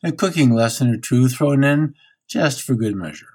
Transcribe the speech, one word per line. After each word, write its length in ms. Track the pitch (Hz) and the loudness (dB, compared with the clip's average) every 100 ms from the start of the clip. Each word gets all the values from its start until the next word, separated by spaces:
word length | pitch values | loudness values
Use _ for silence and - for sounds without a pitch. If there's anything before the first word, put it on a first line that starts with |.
a 80 | 175 | -6
cooking 420 | 160 190 170 139 | -2 -2 2 2
lesson 380 | 113 113 117 127 | 4 2 0 -2
or 60 | 117 | -2
two 320 | - 127 131 | 0 2 2
thrown 340 | 127 147 139 | 2 0 2
in 320 | 139 143 151 - _ _ _ | 2 2 0 -4 _ _ _
just 320 | - 151 135 | -2 -2 -2
for 140 | - | -4
good 220 | 120 110 98 | -2 -2 -4
measure. 320 | 85 73 - | -8 -14 -20